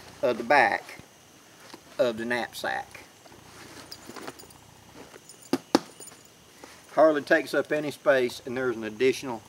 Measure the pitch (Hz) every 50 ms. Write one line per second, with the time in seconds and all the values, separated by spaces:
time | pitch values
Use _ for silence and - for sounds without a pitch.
0 | - - - - - 127 123 110 120 117 147 143 120 101 98 - - - - -
1 | - - - - - - - - - - - - - - - - - - - -
2 | 131 120 113 110 113 120 123 120 110 - - - - - 64 65 - - - -
3 | - - - - - - - - - - - - - - - - - - - -
4 | - - - - - - - - - - - - - - - - - - - -
5 | - - - - - - - - - - - - - - - - - - - -
6 | - - - - - - - - - - - - - - - - - - - -
7 | 151 160 156 147 135 - 170 156 143 131 - 147 135 - 151 151 151 147 131 -
8 | - 151 139 131 127 123 - - - 135 120 131 131 127 117 110 110 107 107 107
9 | 127 131 123 - - 135 120 110 -